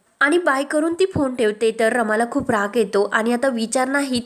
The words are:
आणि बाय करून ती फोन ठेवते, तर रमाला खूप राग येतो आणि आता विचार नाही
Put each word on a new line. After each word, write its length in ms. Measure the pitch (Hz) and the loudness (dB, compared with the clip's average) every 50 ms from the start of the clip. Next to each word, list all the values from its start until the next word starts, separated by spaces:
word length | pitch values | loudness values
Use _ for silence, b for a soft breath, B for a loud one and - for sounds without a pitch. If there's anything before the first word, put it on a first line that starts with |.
| _ _ _ _ | _ _ _ _
आणि 160 | 269 285 311 349 | 0 2 2 2
बाय 260 | 359 311 269 262 285 | 2 2 0 0 -2
करून 300 | 277 - 302 302 339 330 | -2 -2 0 0 0 0
ती 120 | 339 370 | 0 0
फोन 300 | 381 - - 294 262 254 | 0 0 -2 -2 -2 0
ठेवते, 360 | 247 233 214 214 214 233 220 220 220 | 0 0 0 0 0 -2 -2 0 2
तर 140 | 226 220 226 | 0 2 2
रमाला 320 | 247 233 214 214 214 233 240 | 0 0 0 0 0 0 0
खूप 200 | 240 285 269 - | -2 -4 -2 0
राग 240 | 240 208 202 208 208 | 0 0 0 0 0
येतो 280 | 247 220 196 - 196 202 | 0 0 2 2 0 0
आणि 300 | - - 226 220 233 240 | 2 0 0 0 0 0
आता 140 | 240 254 269 | 0 0 0
विचार 400 | 254 233 226 214 226 262 254 262 | 0 -2 -4 -2 0 -2 0 0
नाही 340 | 269 285 285 269 254 240 240 | 0 -2 -2 0 -2 -2 0